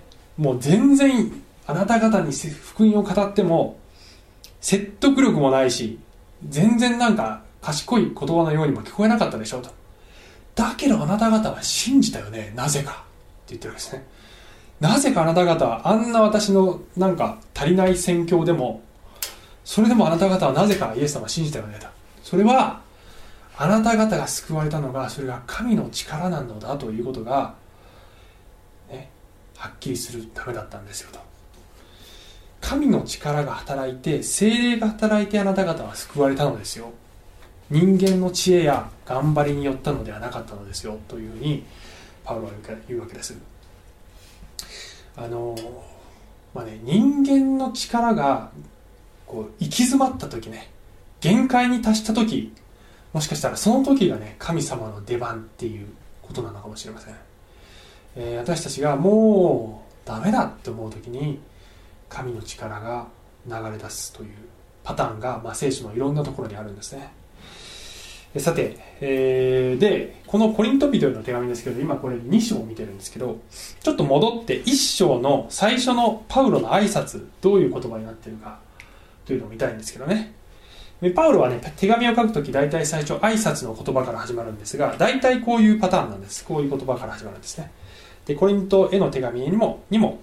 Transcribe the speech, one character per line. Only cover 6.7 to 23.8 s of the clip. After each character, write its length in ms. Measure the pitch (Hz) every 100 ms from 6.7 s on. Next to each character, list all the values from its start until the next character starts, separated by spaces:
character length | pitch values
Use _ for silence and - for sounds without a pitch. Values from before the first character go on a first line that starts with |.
| 240
然 200 | 240 240
な 120 | 233
ん 60 | 190
か 260 | 113 107 - -
賢 360 | 160 147 - 233
い 40 |
言 100 | 110
葉 300 | - 147 170
の 80 | 160
よ 120 | 151
う 40 | 147
に 60 |
も 100 | 107
聞 80 | -
こ 140 | - 220
え 20 |
な 100 | 226
か 100 | 185
っ 40 |
た 60 | 110
で 80 | 110
し 80 |
ょ 60 | 127
う 20 |
と。 100 | - - - - - - - - - -
だ 200 | 220 -
け 100 | 285
ど 140 | 214
あ 40 | 151
な 100 | 214
た 120 | 226
方 220 | 220 220
は 120 | -
信 380 | - - 240 269
じ 120 | 214
た 60 | 110
よ 100 | -
ね、 240 | 110 101 120
な 140 | 147
ぜ 140 | 147
か 220 | 147 - - - - -
っ 20 | -
て 100 | -
言 20 |
っ 40 |
て 60 | 110
る 60 |
わ 60 | -
け 40 |
で 60 | -
す 40 |
ね。 120 | 139 - - - - - - - -
な 200 | 160 269
ぜ 120 | 277
か 100 | 190
あ 20 | 160
な 80 |
た 120 | 175 175
方 200 | 156 123
は、 220 | 113 170
あ 80 | 220
ん 160 | 233
な 100 | 226
私 280 | 214 208 196
の 320 | 190 185 - - 180
な 100 | 190
ん 80 | 165
か 220 | 110 - - -
足 140 | 147
り 60 | 185
な 120 | 185
い 80 | 180
宣 280 | 185 170 165
教 180 | 175
で 100 | 160
も、 280 | 139 123 110 - - - - - - - -
そ 180 | - -
れ 60 | 226
で 80 | 233
も 120 | 160
あ 20 |
な 80 | 165
た 100 | 190
方 200 | 185 147
は 60 |
な 140 | 139 208
ぜ 80 | 185
か 180 | 113 123
イ 80 |
エ 40 | 147
ス 80 | 120
様 80 |
を 40 | 110
信 180 | 165 147
じ 80 |
た 60 | 110
よ 80 | 104
ね 100 | 104
と。 80 | - - - -
そ 120 | - 180
れ 80 |
は、 380 | 214 254 - - - - - - - - - -
あ 120 | 151
な 160 | 220